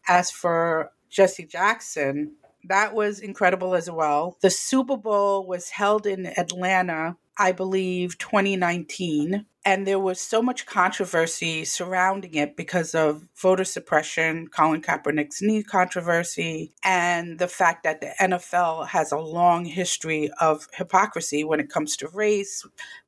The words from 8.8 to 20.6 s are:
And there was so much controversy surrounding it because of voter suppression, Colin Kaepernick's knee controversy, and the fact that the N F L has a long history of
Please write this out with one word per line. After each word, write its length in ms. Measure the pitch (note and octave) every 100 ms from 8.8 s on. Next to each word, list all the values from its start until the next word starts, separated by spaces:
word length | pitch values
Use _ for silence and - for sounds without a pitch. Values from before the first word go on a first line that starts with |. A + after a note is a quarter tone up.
| D#3 - F3+ D3+ D3+ G3 G#3 _ G3
And 200 | F#3+ G3
there 120 | G3
was 220 | F#3+ F#3
so 220 | - A3+
much 240 | B3 B3 -
controversy 960 | G3+ F#3 - F#3 E3+ E3 - E3 D#3+
surrounding 720 | D#3 - F3+ F#3 F#3 G3 F#3
it 200 | D#3 D3
because 400 | - E3+ F3+ D#3+
of 320 | D#3+ D#3 D3+ -
voter 300 | - F#3+ F#3
suppression, 840 | F#3+ - - D#3 D3+ - D#3+ D#3+ E3
Colin 340 | - D#3+ D#3
Kaepernick's 580 | D#3 D3+ D3 D3+ D3 -
knee 220 | G3+ G#3+
controversy, 1120 | G#3 G3 F3+ F3+ E3+ E3+ E3+ - E3 D#3+ E3 _
and 540 | F#3+ F#3 F3 E3+ E3+ D#3+
the 100 | F3+
fact 340 | - F3 E3+
that 180 | D#3+ D#3
the 200 | - -
N 120 | F#3+
F 180 | F3+ -
L 320 | F3 F3 D#3+
has 260 | - F3+ D#3
a 80 | D3
long 460 | D#3+ E3 F3 E3+
history 640 | E3+ E3 F3 - D#3+ D#3 D3 -
of 300 | D#3+ D3+